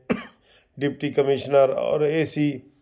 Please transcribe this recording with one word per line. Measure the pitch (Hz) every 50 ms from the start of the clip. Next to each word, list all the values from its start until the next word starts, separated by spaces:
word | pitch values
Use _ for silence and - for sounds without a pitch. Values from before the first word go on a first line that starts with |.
| _ -
<coughs> | - - - - _ _ _ _ _ _ _ _ _ 131
डिप्टी | 143 139 123 - 147 139
कमिश्नर | 123 147 135 139 139 127 - 131 143 139 135 131
और | - - - 123 143 151 151
एसी | 143 160 165 151 147 - 151 147 147 135 127 - - _ _